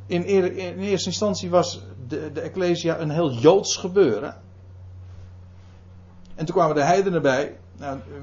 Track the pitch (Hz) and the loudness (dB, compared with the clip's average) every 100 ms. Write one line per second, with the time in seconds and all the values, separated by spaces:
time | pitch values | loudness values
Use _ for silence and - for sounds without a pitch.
0 | - 175 180 196 180 180 180 175 202 190 | -6 -4 2 2 2 -2 -8 -6 -2 -2
1 | 190 165 208 180 180 175 - - - - | -2 -2 -2 -2 2 2 2 -4 -14 -14
2 | 123 151 156 143 160 190 175 170 165 160 | -8 -8 -8 -8 -8 -2 0 0 0 -2
3 | 156 156 160 117 151 196 - - 185 196 | -2 0 0 4 6 6 2 -4 0 4
4 | 156 104 139 - - - - - - - | 4 2 -4 -12 -20 -20 -20 -20 -20 -18
5 | - - - - - - - - - - | -18 -18 -18 -20 -20 -20 -20 -20 -20 -20
6 | - - - - 160 185 160 151 143 190 | -20 -20 -16 -8 -2 2 4 4 4 4
7 | 190 165 139 131 147 - - - 143 135 | 4 2 2 2 0 -8 -20 -12 -10 -10
8 | - 143 | -12 -16